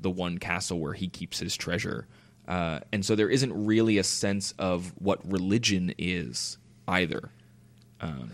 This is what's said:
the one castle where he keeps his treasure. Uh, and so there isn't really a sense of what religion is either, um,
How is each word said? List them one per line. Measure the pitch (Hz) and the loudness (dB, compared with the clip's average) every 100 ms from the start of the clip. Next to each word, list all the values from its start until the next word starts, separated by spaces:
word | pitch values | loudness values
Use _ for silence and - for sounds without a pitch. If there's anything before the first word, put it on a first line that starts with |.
the | 95 | -4
one | 90 87 87 | -2 -2 -4
castle | 85 85 - 87 | -2 -2 -2 -2
where | 76 | -4
he | 98 92 | -4 -6
keeps | - 85 - | -6 -8 -6
his | 85 | -6
treasure. | - - 87 - - - - - _ - | -4 -2 -2 -2 -6 -8 -18 -20 _ -4
Uh, | 90 85 78 - | -2 -2 -4 -4
and | 107 | -2
so | 95 | 2
there | 110 104 | 4 4
isn't | 127 131 98 107 | 4 2 0 4
really | 110 113 104 | 4 6 4
a | |
sense | 92 - 101 98 98 - | 2 0 0 0 -2 -2
of | 95 90 90 80 | 0 0 -2 -2
what | 98 95 87 | 0 0 0
religion | 95 92 110 117 95 90 - | 0 2 4 4 2 0 -2
is | 87 90 67 58 - - - - - | -2 0 -2 -6 -6 -8 -16 -12 -2
either, | 92 87 - - - - - - - - - | 2 2 -2 -8 -14 -20 -20 -20 -20 -20 -10
um, | - 71 58 | -8 -8 -10